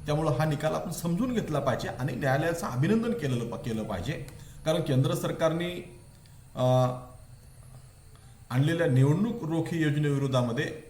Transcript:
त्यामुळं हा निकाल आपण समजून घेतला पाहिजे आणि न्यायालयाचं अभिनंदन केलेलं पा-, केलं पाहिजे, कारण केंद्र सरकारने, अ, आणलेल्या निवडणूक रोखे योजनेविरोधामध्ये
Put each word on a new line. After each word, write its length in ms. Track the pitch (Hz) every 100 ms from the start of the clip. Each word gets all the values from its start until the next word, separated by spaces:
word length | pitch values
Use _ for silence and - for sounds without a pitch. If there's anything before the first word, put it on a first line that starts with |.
| -
त्यामुळं 260 | 147 160
हा 140 | 135 156
निकाल 300 | 143 156 160
आपण 160 | -
समजून 420 | 160 170 170 254
घेतला 260 | 233 147 147
पाहिजे 280 | - - 185
आणि 280 | 165 131 127
न्यायालयाचं 520 | 139 139 165 165 -
अभिनंदन 440 | 123 160 226 233
केलेलं 340 | 208 143 120 110
पा-, 140 | -
केलं 240 | 120 110
पाहिजे, 440 | 104 95 92 - - - - - 156
कारण 160 | 160
केंद्र 320 | - 131 151 175
सरकारने, 840 | 175 - 214 160 175 175 - - - - - - - -
अ, 80 | 127 127 127 127 - - - - - - - - - - - - - - -
आणलेल्या 380 | 123 151 165 170
निवडणूक 560 | 127 139 165 226 -
रोखे 380 | 156 165 160 170
योजनेविरोधामध्ये 1000 | 151 143 147 139 139 127 120 117 165 - -